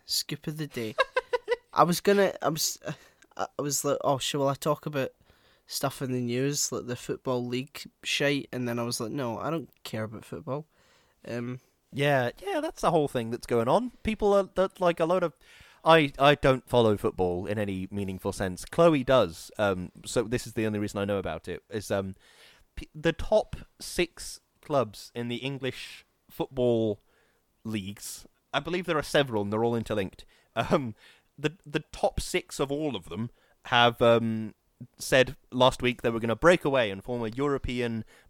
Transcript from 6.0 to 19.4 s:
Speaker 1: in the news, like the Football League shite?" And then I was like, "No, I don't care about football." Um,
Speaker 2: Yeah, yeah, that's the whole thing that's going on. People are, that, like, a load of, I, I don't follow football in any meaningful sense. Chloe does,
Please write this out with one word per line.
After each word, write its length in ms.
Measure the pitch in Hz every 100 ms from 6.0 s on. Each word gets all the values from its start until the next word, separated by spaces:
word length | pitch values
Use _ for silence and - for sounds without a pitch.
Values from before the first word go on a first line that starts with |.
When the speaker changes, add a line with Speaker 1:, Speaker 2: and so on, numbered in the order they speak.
Speaker 1:
in 80 | 127
the 100 | 127
news, 520 | 120 123 139 147 -
like 140 | 120 120
the 80 | 123
Football 500 | - - 135 123 123
League 360 | 127 135 - - _
shite?" 460 | - - 143 139 -
And 140 | 127 120
then 120 | 120
I 20 |
was 160 | 120 117
like, 120 | 117
"No, 260 | 143 123 104
I 120 | 117
don't 200 | 165 120 _
care 180 | - 113
about 220 | 107 110
football." 420 | - - - 143 151 _ _ _ _ _ -
Um, 320 | 120 120 127 _ _ _
Speaker 2:
Yeah, 380 | 135 143 139 123 -
yeah, 160 | 392 330
that's 200 | 311 -
the 80 | 190
whole 160 | 165 143
thing 220 | 127 113
that's 160 | 120 -
going 220 | 120 113
on. 240 | 180 247 -
People 320 | 220 214 208
are, 140 | 202 190 -
that, 240 | 190 -
like, 180 | 180 170
a 60 |
load 180 | 165 185
of, 120 | 170 - - - - _
I, 260 | 160 165 139 127
I 160 | 139
don't 340 | 143 143 131 -
follow 280 | 123 113 101
football 500 | 104 - 90 87 98
in 100 | 107
any 300 | 101 95 95
meaningful 400 | 101 95 92 101
sense. 320 | - 95 90
Chloe 400 | - - 170 147
does, 480 | 123 131 90 87